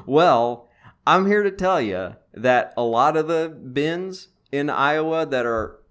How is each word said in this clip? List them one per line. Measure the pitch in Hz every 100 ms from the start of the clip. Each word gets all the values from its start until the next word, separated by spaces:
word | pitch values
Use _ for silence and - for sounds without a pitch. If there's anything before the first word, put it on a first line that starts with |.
| 127
Well, | 143 170 123 120 120 - _ - _ -
I'm | 170 196
here | 208
to | 202
tell | 190 185 180
you | 110 92 92 - _
that | - 123 123 110 -
a |
lot | 120 113 143 156
of | 156
the | 165 160
bins | 151 131 127 151 175 190 185 - _ _
in | 139 147
Iowa | - 139 156 156 160 156
that | 131 120
are, | 113 104 - _